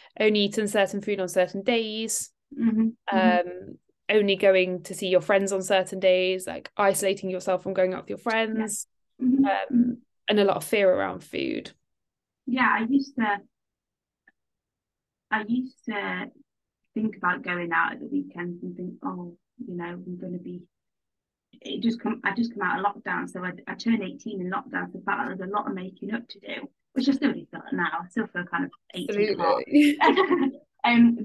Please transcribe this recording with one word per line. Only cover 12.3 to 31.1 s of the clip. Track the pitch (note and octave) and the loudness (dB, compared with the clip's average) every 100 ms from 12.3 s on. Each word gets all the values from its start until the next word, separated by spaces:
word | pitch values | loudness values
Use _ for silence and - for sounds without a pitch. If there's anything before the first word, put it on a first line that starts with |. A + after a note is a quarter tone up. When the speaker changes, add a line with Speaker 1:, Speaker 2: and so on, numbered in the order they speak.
| _ - | _ -4
Speaker 2:
Yeah, | B3+ B3+ | 0 2
I | G#3+ A3+ | 2 2
used | C#4 C#4 - | 0 0 -2
to, | G#3+ G3+ - _ _ _ _ _ _ _ _ _ _ _ _ _ _ _ _ _ - | -2 -2 -6 _ _ _ _ _ _ _ _ _ _ _ _ _ _ _ _ _ -4
I | A3 G#3+ | -4 0
used | B3 B3+ _ - | -2 -2 _ -8
to | G#3 G3 F3+ - - _ _ _ _ _ | -6 -4 -6 -8 -14 _ _ _ _ _
think | - A3 - | -4 -4 -2
about | F3+ F3 | -2 -2
going | F#3 F3 E3+ | -4 -4 -2
out | E3 E3+ | 0 0
at | - | -4
the | - | -6
weekends | - - E3+ F3 F3 | -6 -6 -8 -8 -8
and | F3+ F3+ | -10 -10
think, | F3+ - | -10 -8
"Oh, | F#3 F3+ F3 F3 _ - A#3+ | -8 -8 -12 -16 _ -16 -12
you | F3 | -10
know, | E3+ | -10
I'm | F3+ F#3 F3+ | -10 -12 -12
gonna | F3+ F3 | -10 -10
be," | F3 F3+ F3 _ _ _ _ _ _ _ _ - | -10 -14 -16 _ _ _ _ _ _ _ _ -18
it | - - | -10 -2
just | A#3 - | -2 0
come, | - A#3 | -4 -4
I | - F#3+ | -4 -2
just | A#3 | -2
come | G3+ | -2
out | F3+ F3+ | -4 -2
of | G3+ | -2
lockdown, | - - F3+ F3+ | -4 -8 -6 -6
so | F#3 | -8
I, | F3+ F3+ - | -10 -10 -12
I | |
turned | F#3 A#3 A3+ | -6 0 0
eighteen | F#3 - A3 G3 | 0 -10 -10 -8
in | F3+ | -6
lockdown, | F#3+ - - F3+ | -6 -6 -8 -8
so | F#3 | -10
I | |
felt | - - | -6 -4
like | - | -4
there | - | -6
was | F2+ | -6
a | |
lot | G#3 G#3 | -4 -4
of | |
making | F#3+ F#3 - G3 | -6 -10 -12 -8
up | A#3 - | -8 -8
to | - | -16
do, | G3+ - - _ _ | -12 -10 -12 _ _
which | C4 C#4 | -2 0
I | |
still | C4+ D4 | 2 0
do | - - | -2 -8
feel | - | -14
like | - | -8
now. | F3+ E3+ E3 | -2 -2 -4
I | F3+ | -6
still | - A3+ | -6 -6
feel | F3 F3 | -6 -6
kind | E3+ F3+ | -4 -6
of | - _ | -8 _
eighteen | F#3 F3+ G#3 G#3+ | -10 -4 0 2
at | G3 | 2
heart. | - - - | 2 0 4
Speaker 1:
Absolutely. | D4 D4 D4 D#4+ F4 F#4+ F4+ C4 - | 6 6 6 6 6 4 4 2 -2
Speaker 2:
<laughs> | _ _ A#3+ | _ _ 4
Um, | A#3 A#3 | 8 8